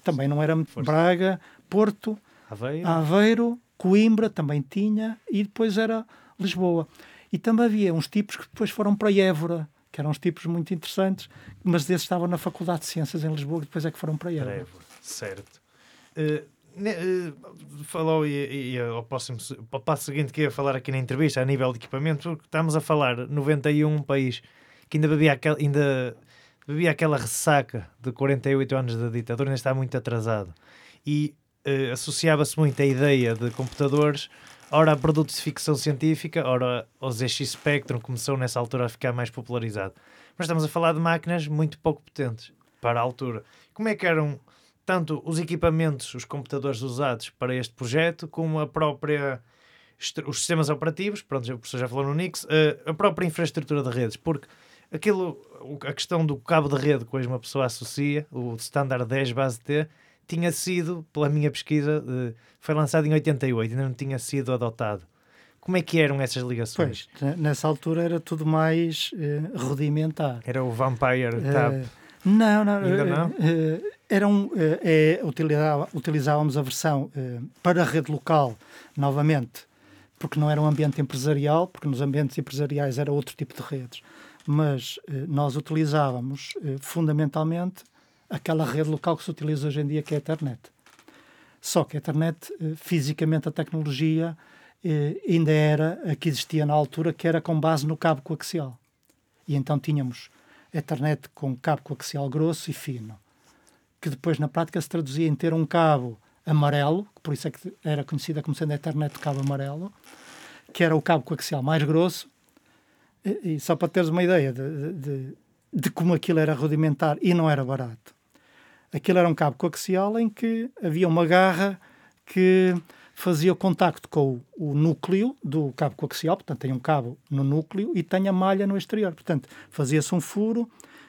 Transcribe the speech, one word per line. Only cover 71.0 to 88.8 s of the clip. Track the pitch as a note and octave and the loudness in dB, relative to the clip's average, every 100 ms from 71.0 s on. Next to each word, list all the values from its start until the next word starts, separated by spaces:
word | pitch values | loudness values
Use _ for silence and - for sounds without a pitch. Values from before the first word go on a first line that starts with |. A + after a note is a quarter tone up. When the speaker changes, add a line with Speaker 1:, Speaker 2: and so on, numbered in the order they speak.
| C3 B2+ B2 A#2 | 2 2 0 -2
Speaker 1:
Eh, | C#3 | 0
Speaker 2:
Tap? | C#3 B2 C3+ B2 - - - | 2 2 0 -6 -14 -20 -2
Speaker 1:
não, | F#3 G#3+ A3 G#3 | 4 6 6 6
não, | G#3 G3+ | 4 2
Speaker 2:
Ainda | F#3+ F#3+ | 2 2
Speaker 1:
eh, | |
Speaker 2:
não? | F#3+ D#3+ E3+ F4+ | 2 2 0 2
Speaker 1:
eh, | D#3+ E3 D#3 E3+ G#4 - - | 2 2 0 -2 -6 -12 0
era | G3 G3+ | 2 4
um, | G3+ G3+ A#3 | 4 2 0
eh, | D#3 E3 F#3+ D#3 D#3 F3 | 2 2 4 6 6 4
eh, | |
utilizava-, | E3+ - D#3 D3 D3+ C#3+ - | -2 -2 0 2 2 0 -2
utilizávamos | D#3+ E3 D3+ C3+ D3 D3+ C#3 | -4 -2 0 2 2 2 0
a | |
versão, | C3 - D#3+ C#3+ C#3+ C#3+ | -2 -2 0 0 -2 -6
eh, | B2+ A#2+ C#3+ - | -8 -8 -10 -2
para | F3 F3+ | 2 4
a | |
rede | D#3+ D#3+ D3 | 2 0 -2
local, | D3+ - D#3+ C3 G#2 - - - - | -4 2 2 2 -2 -16 -20 -10 -2
novamente, | C#3 C#3 D3 D3+ A#2 - - _ _ - _ - | 0 2 2 2 -2 -10 -20 _ _ -20 _ -12
porque | D#3 D#3 | -6 0
não | D3+ | 0
era | D3+ | 2
um | D3+ | 2
ambiente | D3 D3+ C#3+ | 2 0 0
empresarial, | C#3 C3+ C#3 C#3+ D3 D#3+ F3+ | -4 -2 0 0 2 2 0
porque | - C#3+ | -4 -4
nos | B2+ | -2
ambientes | C#3+ C#3+ C#3 - | -2 0 -2 -4
empresariais | C3 C3 C#3+ C#3+ C#3+ B2 | -6 -6 -4 -2 -2 -2
era | D3 | -2
outro | C#3+ - - | -2 -4 -8
tipo | D#3 | -10
de | - | -10
redes. | - C#3 B2 - - - - - - | -10 -10 -10 -16 -20 -20 -20 -10 -2
Mas, | D3 D3+ C3+ A#2+ - - | 2 2 -2 -6 -12 -10
eh, | C3+ E3 | -8 -4
nós | C#3+ C#3+ C3+ | 0 0 -2
utilizávamos, | D3+ D#3 D3+ D3+ C#3 B2 B2+ C#3 - - | -4 -2 0 2 0 -2 -6 -8 -10 -8
eh, | D3+ C3+ | -8 -8
fundamentalmente | - E3 D#3 D3+ D3+ D#3 D#3 E3+ F3+ F3+ - _ _ _ - | -6 -2 0 2 0 0 -2 -2 -4 -6 -16 _ _ _ -10
aquela | E3+ - D#3+ | -6 -2 0
rede | C#3+ C#3 | 0 0